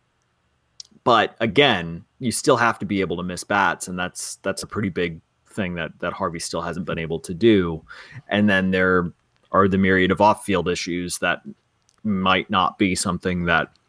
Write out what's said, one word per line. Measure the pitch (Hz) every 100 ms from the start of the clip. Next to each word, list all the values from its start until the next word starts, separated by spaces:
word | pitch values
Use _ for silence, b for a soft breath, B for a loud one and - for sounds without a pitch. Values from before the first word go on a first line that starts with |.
| _ _ _ _ _ _ _ _ - _
but | - 113 98 -
again, | 113 92 143 95 85 85 - -
you | 123
still | - 147 120
have | 117 -
to | 98
be | 98
able | 87 87
to |
miss | 90 87
bats, | - 101 92 82 -
and | 90
that's, | 90 - - -
that's | 98 92
a | -
pretty | 104 98
big | 90 87 82 _ _ _
thing | - 92 87
that, | 78 -
that | 87
Harvey | - 95 82
still | - 85
hasn't | 85 82 82
been | 82
able | 80 80
to | -
do. | 85 113 104 87 80 - B B 123 -
And | 101 104
then | 95 95
there | 92 92 92 87 - _ _ -
are | 92 98
the | 95
myriad | 95 95 92
of | 92
off-field | 101 101 - 90 85
issues | 87 - 87 90 -
that | 90 80 - - _ _ _ _
might | 107 95 92 92 -
not | 98 87 -
be | 101 90
something | 101 87 95 90 87
that | 80 - _